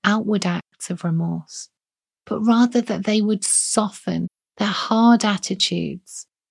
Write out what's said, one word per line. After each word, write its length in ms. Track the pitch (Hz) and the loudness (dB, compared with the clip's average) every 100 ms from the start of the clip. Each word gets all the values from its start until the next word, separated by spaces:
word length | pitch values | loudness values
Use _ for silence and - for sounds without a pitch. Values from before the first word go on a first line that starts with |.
outward 420 | - 214 208 208 | -2 0 0 -2
acts 460 | 180 175 - _ - | -2 -4 -8 _ -10
of 140 | 180 | -6
remorse, 640 | 170 165 170 170 156 - - _ _ _ _ _ - | -2 -2 -2 -4 -8 -16 -18 _ _ _ _ _ -8
but 140 | 226 | -2
rather 400 | 220 233 240 240 | 2 4 4 2
that 240 | 233 202 | -2 -4
they 180 | 196 214 | 0 0
would 220 | 208 214 | 2 0
soften 840 | - - - - 214 - - 170 175 - _ - | 0 -2 0 0 -2 -4 -6 -4 -4 -8 _ -6
their 100 | 208 | -4
hard 580 | 185 - 226 233 240 | -2 0 4 6 6
attitudes. 1000 | 214 196 - 185 - 175 160 180 - - - _ _ | 4 -2 -4 -4 -2 -2 -4 -8 -14 -20 -20 _ _